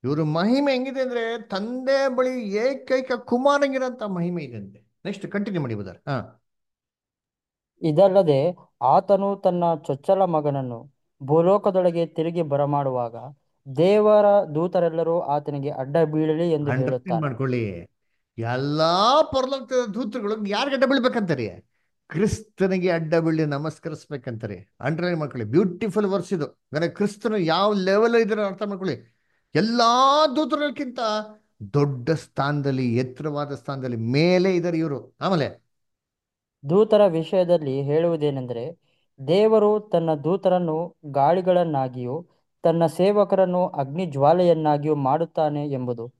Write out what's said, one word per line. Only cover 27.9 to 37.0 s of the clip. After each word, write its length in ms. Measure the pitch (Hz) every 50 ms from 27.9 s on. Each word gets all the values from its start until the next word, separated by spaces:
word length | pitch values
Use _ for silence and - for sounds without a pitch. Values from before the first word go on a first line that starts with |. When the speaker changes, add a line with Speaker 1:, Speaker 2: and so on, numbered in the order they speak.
| 196 208 220 233 233
Speaker 1:
ಇದ್ದಾರೆ 300 | 233 226 202 220 214 208
ಅರ್ಥ 160 | 196 180 175
ಮಾಡ್ಕೊಳ್ಳಿ. 560 | 220 202 202 185 190 185 131 113 - _ _ _ _ _ _ _ _ _ _
ಎಲ್ಲಾ 720 | 147 185 226 233 240 233 226 240 247 262 269 277 302 311 302 247
ದೂತರುಗಳಕ್ಕಿಂತ 640 | 302 311 262 302 294 294 294 - - 285 254 247 254 240 220 214 214 214 214 214 _ _ _ _ _ 110 98 -
ದೊಡ್ಡ 360 | 143 143 143 139 123 120 147
ಸ್ಥಾನದಲ್ಲಿ, 840 | 160 151 - _ _ - 139 143 147 147 135 139 135 131 131 123 113
ಎತ್ತರವಾದ 580 | 117 131 127 127 - 147 156 147 143 147 139 139
ಸ್ಥಾನದಲ್ಲಿ 420 | 131 _ - 139 135 131 127 120
ಮೇಲೆ 600 | 113 113 113 127 143 160 175 180 180 180 190 185
ಇದ್ದಾರೆ 220 | 175 165 175 170 160
ಇವರು. 380 | 165 160 143 120 - - _ _
ಆಮೇಲೆ 480 | - 175 196 165 135 98 - _ _ _ _ _ _ _ _ _ _ _ _ _ _ _ _ _ _ _ _ _ - 139
Speaker 2:
ದೂತರ 300 | 165 196 220 214 220 208